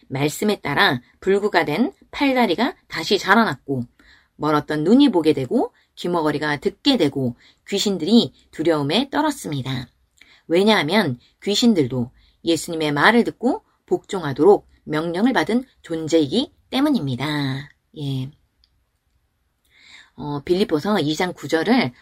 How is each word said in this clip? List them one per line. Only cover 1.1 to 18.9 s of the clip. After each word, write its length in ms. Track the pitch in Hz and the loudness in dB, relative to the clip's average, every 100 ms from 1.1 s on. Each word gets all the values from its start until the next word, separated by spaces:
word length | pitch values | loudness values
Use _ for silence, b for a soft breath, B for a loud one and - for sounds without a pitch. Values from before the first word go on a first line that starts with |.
| b | b
불구가 440 | - 196 202 185 | -2 0 0 0
된 280 | 156 151 285 - _ | 0 0 -2 -4 _
팔다리가 640 | - 277 254 233 165 254 - _ | -4 0 2 0 0 -2 -4 _
다시 300 | - 160 196 | -8 -2 0
자라났고, 680 | 185 208 214 139 - 135 120 _ b b b - | 2 2 2 -2 -6 -6 -8 _ b b b -6
멀었던 480 | 147 151 143 156 | 0 0 0 -2
눈이 260 | 156 240 285 | 2 4 4
보게 240 | 180 156 | 4 2
되고, 400 | 147 131 226 453 _ _ - | 0 0 -2 -2 _ _ -10
귀머거리가 600 | 175 175 151 147 151 143 | -4 -2 0 -2 -4 -4
듣게 400 | 202 - - 254 | -4 -4 0 2
되고, 400 | 151 139 127 120 b b - | 2 0 -4 -6 b b -8
귀신들이 640 | 196 208 185 151 233 160 b b | -4 -2 -2 2 4 2 b b
두려움에 580 | - 160 156 139 185 277 | -4 0 0 0 -2 -2
떨었습니다. 800 | - 311 294 - 143 131 131 131 _ _ _ b b b | -2 -2 -4 -8 -8 -6 -8 -10 _ _ _ b b b
왜냐하면 720 | 165 202 208 151 202 170 127 b b | 2 4 2 2 0 0 -4 b b
귀신들도 680 | - 202 240 196 131 127 120 _ _ _ | -6 0 2 2 0 -2 -6 _ _ _
예수님의 480 | - 160 - 165 151 | -4 -2 -4 -4 -2
말을 320 | 147 170 233 | 2 4 4
듣고 400 | 175 - 233 392 _ _ | 2 0 -2 -4 _ _
복종하도록 840 | - 185 - 196 156 131 165 180 - _ | -4 -4 -4 -8 -4 2 6 6 2 _
명령을 500 | - 151 170 170 233 | -6 -4 -4 0 0
받은 320 | 214 160 226 262 _ | 2 0 -2 -4 _
존재이기 720 | - 165 156 165 143 185 294 _ _ | -10 -8 0 2 2 0 -4 _ _
때문입니다. 960 | 247 294 254 143 120 143 147 139 135 143 _ _ - | -2 0 0 -2 -4 -4 -4 -4 -6 -10 _ _ -10
예. 320 | 143 135 131 - _ _ _ _ _ | -6 -6 -8 -12 _ _ _ _ _